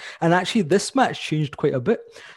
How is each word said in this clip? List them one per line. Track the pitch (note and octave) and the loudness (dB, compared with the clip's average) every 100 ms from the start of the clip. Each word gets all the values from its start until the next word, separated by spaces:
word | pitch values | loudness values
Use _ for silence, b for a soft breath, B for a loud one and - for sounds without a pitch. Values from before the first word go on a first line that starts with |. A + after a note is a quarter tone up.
| B B | B B
And | E3 | 2
actually, | F3+ F3 A#3 | 2 2 0
this | D3+ G3 - | 2 0 2
match | C4+ A#3+ - | 0 0 -2
changed | - D#3 D3 - | -4 -2 -2 -2
quite | D3 | -2
a | C3+ | 0
bit. | B2 - - B B | 0 -2 -4 B B